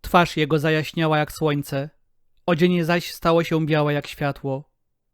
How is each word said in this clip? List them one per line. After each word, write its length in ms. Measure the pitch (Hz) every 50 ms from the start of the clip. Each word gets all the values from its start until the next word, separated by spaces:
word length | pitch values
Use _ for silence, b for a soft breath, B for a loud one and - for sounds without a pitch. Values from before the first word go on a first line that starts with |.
Twarz 360 | - - - 180 170 - -
jego 220 | 160 151 139 156 156
zajaśniała 580 | 143 160 156 156 147 - - 170 165 156 156
jak 140 | 151 151 -
słońce, 580 | - - 160 151 147 143 139 - 147 139 139 151 _ _ _ _ _ _ _ _ _ _ _
odzienie 400 | - 175 147 180 180 180 175 165
zaś 280 | 156 175 175 175 - -
stało 300 | - - 170 165 170 165
się 220 | - 170 160 160
białe 280 | 147 156 151 147 147 147
jak 140 | 147 -
światło. 640 | - - - 151 143 139 - - 139 135 135 147 _ _ _ _ _ _ _ _ _